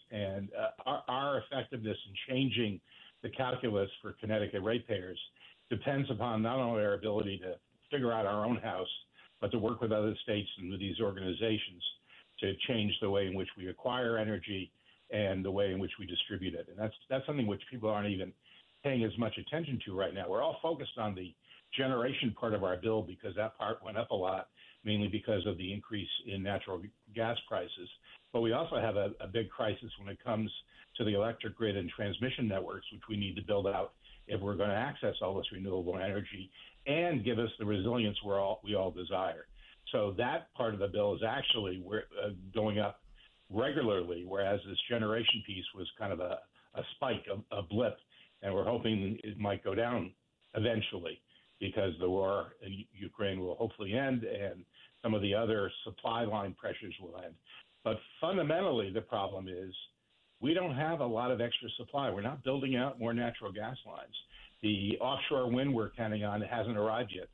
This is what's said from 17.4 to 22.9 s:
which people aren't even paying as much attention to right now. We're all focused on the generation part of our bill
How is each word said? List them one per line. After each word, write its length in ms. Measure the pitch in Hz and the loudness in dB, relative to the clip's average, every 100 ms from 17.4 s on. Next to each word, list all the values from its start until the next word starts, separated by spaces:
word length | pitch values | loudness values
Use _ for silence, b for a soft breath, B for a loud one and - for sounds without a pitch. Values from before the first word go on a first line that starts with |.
| 110 | 2
which 160 | 98 - | 0 -4
people 180 | 123 107 | -2 0
aren't 200 | 104 101 | 2 0
even 240 | 95 92 - B B B _ | 0 -4 -8 B B B _
paying 220 | 143 127 | 0 2
as 120 | 113 113 | 2 2
much 180 | 113 - | 0 -2
attention 400 | - 156 156 117 - | -4 -4 -2 -4 -4
to 80 | 95 | -2
right 180 | 95 | 0
now. 140 | 95 87 | -2 -2
We're 140 | 101 | 0
all 160 | 151 - | 0 0
focused 360 | 160 165 127 - | -2 -2 -4 -4
on 160 | 107 | -2
the 200 | 92 90 - B B B - | -2 -6 -12 B B B 0
generation 580 | 131 127 123 139 127 - | 2 2 2 2 0 0
part 160 | 117 | 2
of 100 | 104 | 2
our 120 | 92 90 | 2 2
bill 260 | 110 | 2